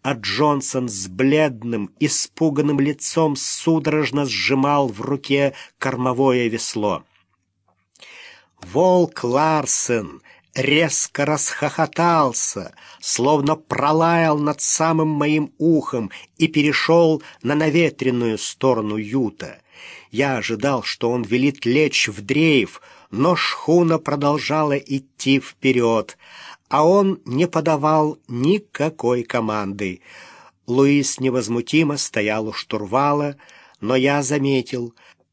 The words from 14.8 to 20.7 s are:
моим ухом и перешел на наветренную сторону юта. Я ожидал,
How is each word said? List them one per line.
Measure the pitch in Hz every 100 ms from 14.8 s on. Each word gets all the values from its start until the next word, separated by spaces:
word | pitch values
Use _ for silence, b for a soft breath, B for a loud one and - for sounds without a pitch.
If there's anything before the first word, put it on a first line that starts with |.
| 160 160 156
моим | 151 147 156 147 -
ухом | 160 156 - 127 101 B B -
и | -
перешел | 151 147 139 - 165 165 156 B B
на | 120 147
наветренную | 156 151 165 - 127 123 117 110
сторону | - - 135 117 107 107
юта. | 104 131 113 - 151 101 _ B B B B
Я | 107 139 127
ожидал, | 104 113 135